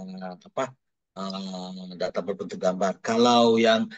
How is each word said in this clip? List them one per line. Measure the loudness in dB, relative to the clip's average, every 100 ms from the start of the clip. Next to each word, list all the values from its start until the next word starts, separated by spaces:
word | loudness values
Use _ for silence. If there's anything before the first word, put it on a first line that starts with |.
| -10 -12 -12 -14 -12
apa, | -6 -6 -6 _ _ _ -10
eh, | -8 -8 -10 -10 -10 -12 -14 -6
data | -4 -4
berbentuk | -6 -6 -8 -2
gambar. | -2 0 -2 -2
Kalau | -2 2 6 6 6 6
yang | 6 4 2